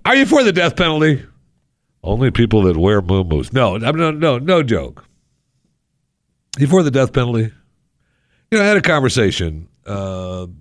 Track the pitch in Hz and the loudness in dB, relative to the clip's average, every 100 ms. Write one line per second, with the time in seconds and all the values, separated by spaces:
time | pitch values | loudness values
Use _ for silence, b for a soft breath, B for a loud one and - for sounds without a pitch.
0 | - 269 269 302 233 175 170 - 170 156 | 0 2 4 4 2 2 -2 0 -2 2
1 | 156 135 - _ _ _ _ _ _ _ | 0 0 -4 _ _ _ _ _ _ _
2 | 87 110 131 - 117 110 92 80 92 104 | -6 0 0 2 2 4 2 2 2 2
3 | 87 98 90 76 60 131 113 101 117 160 | 0 -2 0 -4 -2 -2 0 -2 -4 -2
4 | 165 151 160 123 151 180 131 98 64 - | -2 -2 -2 -2 0 0 0 -2 -4 -16
5 | - _ _ _ _ _ _ _ _ _ | -20 _ _ _ _ _ _ _ _ _
6 | _ _ _ _ _ - 139 190 151 131 | _ _ _ _ _ -4 2 2 2 0
7 | 131 135 120 117 110 - _ _ _ _ | 0 0 -2 -2 -4 -6 _ _ _ _
8 | _ _ _ _ - 220 202 202 - 156 | _ _ _ _ -2 0 2 2 2 2
9 | 127 127 101 - 85 78 85 _ - 101 | 2 2 0 0 -6 -8 -16 _ -12 -10
10 | 98 92 92 92 90 90 | -8 -8 -10 -12 -14 -18